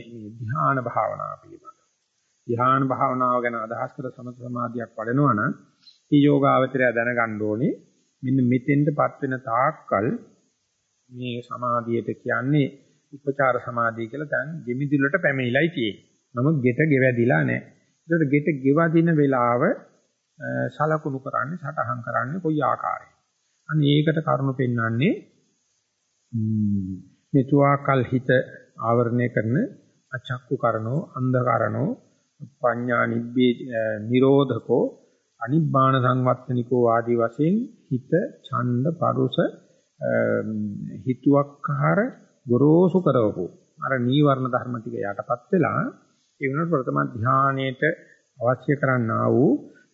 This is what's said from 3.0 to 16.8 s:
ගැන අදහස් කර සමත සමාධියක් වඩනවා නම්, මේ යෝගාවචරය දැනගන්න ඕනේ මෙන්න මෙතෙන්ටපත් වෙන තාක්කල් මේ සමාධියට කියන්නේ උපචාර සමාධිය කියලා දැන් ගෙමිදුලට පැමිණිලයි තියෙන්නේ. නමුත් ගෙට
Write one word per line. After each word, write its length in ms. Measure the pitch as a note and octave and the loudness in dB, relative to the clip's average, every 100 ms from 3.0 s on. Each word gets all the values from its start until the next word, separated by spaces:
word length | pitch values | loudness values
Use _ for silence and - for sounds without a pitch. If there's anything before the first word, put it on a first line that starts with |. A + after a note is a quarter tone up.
| C3+ B2+ B2+ B2 | -2 0 0 0
ගැන 180 | A#2+ A#2 | -2 -4
අදහස් 340 | A2 A#2 B2 | -6 -8 -10
කර 140 | - B2+ | -10 -14
සමත 280 | - B2 B2 | -12 -16 -14
සමාධියක් 520 | B2 A#2+ A#2 A#2+ A2+ | -10 -8 -6 -8 -10
වඩනවා 420 | - A2 C3 C#3+ | -8 -2 2 2
නම්, 180 | G#2 C3 D3 _ _ _ _ | 2 0 -4 _ _ _ _
මේ 180 | - D3 | 2 4
යෝගාවචරය 640 | D3 C#3+ C#3 C3 C3 B2+ B2+ | 6 6 4 4 2 2 2
දැනගන්න 520 | A2+ A#2+ A#2+ A2+ G#2+ | 2 0 0 -2 -2
ඕනේ 300 | G#2+ G#2+ E3+ - _ _ _ _ | -2 -2 -2 -4 _ _ _ _
මෙන්න 160 | C3 C3+ | -2 0
මෙතෙන්ටපත් 760 | B2 B2+ - C#3+ D3 D3 B2+ - | 2 2 2 2 2 0 -2 -2
වෙන 160 | C3+ C3 | -6 -6
තාක්කල් 640 | A2+ A#2 C#3+ D#3 - G2+ A#2 A#3+ - _ _ _ _ _ _ _ _ | -2 0 0 -2 -2 0 0 -4 -10 _ _ _ _ _ _ _ _
මේ 260 | B2 B2 A#2+ | -12 -8 -8
සමාධියට 680 | - A#2 B2 A#2+ A2+ A#2 A2+ A2 | -10 -8 -4 -2 -2 -4 -4 -6
කියන්නේ 520 | B2 A#2 C3 D3 C3+ - _ _ _ | -4 -4 0 0 0 -4 _ _ _
උපචාර 440 | D3 C#3 C#3 C3 B2 | -12 -6 0 0 0
සමාධිය 500 | - A#2+ A#2 A2+ A2+ | -4 -2 -2 -2 -8
කියලා 220 | C3+ D3 | -8 -6
දැන් 180 | B2+ C#3 E3 | -6 -6 -8
ගෙමිදුලට 560 | A#2 B2+ C#3+ C#3+ C#3 F3+ | -6 -4 0 0 2 0
පැමිණිලයි 500 | E3 C3+ B2 C3 E3 | 0 0 0 2 0
තියෙන්නේ. 360 | D3 A2 - _ _ _ | 0 -4 -6 _ _ _
නමුත් 220 | B2 C#3 D#3 | -2 0 2
ගෙට 200 | B2 A#2+ | 2 2